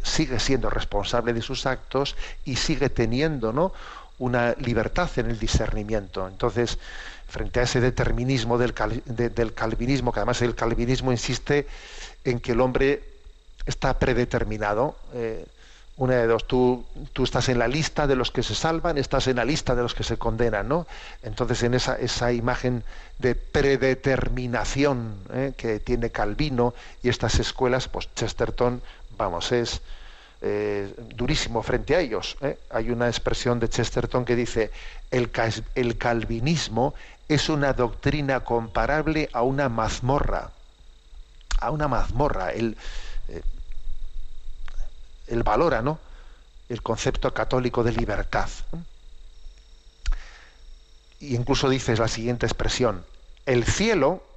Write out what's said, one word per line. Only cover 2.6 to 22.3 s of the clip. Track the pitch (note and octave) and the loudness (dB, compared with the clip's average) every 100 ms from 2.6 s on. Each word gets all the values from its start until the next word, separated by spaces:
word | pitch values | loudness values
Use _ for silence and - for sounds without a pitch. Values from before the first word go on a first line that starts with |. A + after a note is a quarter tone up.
| - C3 C3+ | 0 2 2
teniendo, | - A2 B2 D#3+ C#3+ A2 | 2 2 2 2 0 0
¿no? | B2+ F#3 - - - - - | 2 0 -2 -14 -16 -16 -4
una | B2 B2 A#2+ - | 0 2 2 2
libertad | B2 A2+ A2 - E3+ - | 0 0 2 0 0 0
en | A#2 | -2
el | A2+ | 0
discernimiento". | - - A2 G#2+ G#2 A2 G2 G2 F#2+ | 2 2 2 -2 0 -2 -2 -6 -6
Entonces, | F#2+ A#2+ G#2+ A#2 - - - - - - | -2 0 2 0 0 -8 -12 -14 -14 -12
frente | - G#2+ B2 | -6 -2 0
a | |
ese | B2 B2+ | 2 4
determinismo | B2 B2 B2 A#2 B2 C3+ A2+ A#2+ | 2 2 2 2 0 0 2 2
del | A#2+ | 2
cal-, | A2 G#2+ A#2 - | 0 -2 -2 -4
de, | A#2 A#2+ | -2 0
del | A#2+ A2 | 0 -2
calvinismo, | - A2+ A2 A#2+ C#3 A#2+ | 0 -2 0 2 2 2
que | A2+ | 0
además | G#2+ A#2+ | 0 2
el | A#2+ | 2
calvinismo | A2+ A2+ A#2 A#2+ B2+ B2+ | 2 0 2 2 0 2
insiste | A#2 - A#2+ - C#3+ C#3 - - - - - | 0 0 -4 2 0 0 -10 -14 -16 -16 -6
en | C3 A#2+ | -2 -2
que | B2+ | 2
el | B2 | 4
hombre | B2+ B2 C3+ C#3+ - - - - - - - | 4 4 4 2 -4 -18 -20 -20 -20 -8 -6
está | - C3+ B2+ | 0 0 2
predeterminado, | C3 A#2+ B2 A#2+ G#2+ G#2+ G#2 G#2+ D3 - - | 2 4 2 0 -2 -2 0 2 0 -2 -12
eh, | A#2+ A2+ - - - - - - - | -6 -6 -6 -12 -18 -20 -20 -16 -2
una | B2+ B2 | 2 4
de | A#2 | 6
dos, | A2+ - | 4 4
tú, | B2+ B2+ B2 - - D#3 | 4 4 2 -4 -10 -8
tú | - | -2
estás | C3 C3 C3 | 0 2 2
en | A#2+ | 4
la | A#2 | 2
lista | D3 D3 - C#3+ | 2 -2 0 2
de | C3 | 2
los | A2+ | 2
que | - | -2
se | A2+ G#2+ | -2 0
salvan, | E3 E3 F3 D3 | 0 0 0 0
estás | B2+ C3+ C3 | 0 0 2
en | B2 | 2
la | |
lista | A#2 D#3 - B2 | 2 0 0 0
de | |
los | A#2+ | 0
que | - | -2
se | A2+ A2+ | -4 -2
condenan, | A#2 A2+ A#2+ G#2 G#2+ | -2 2 2 2 0
¿no? | E3 D#3+ - - - | -2 -2 -12 -14 -14
Entonces, | A2+ G#2+ B2 A#2 | -10 -4 0 2
en | A#2+ | 2
esa, | B2 B2+ - | 2 2 0
esa | A#2+ - B2 | -2 0 0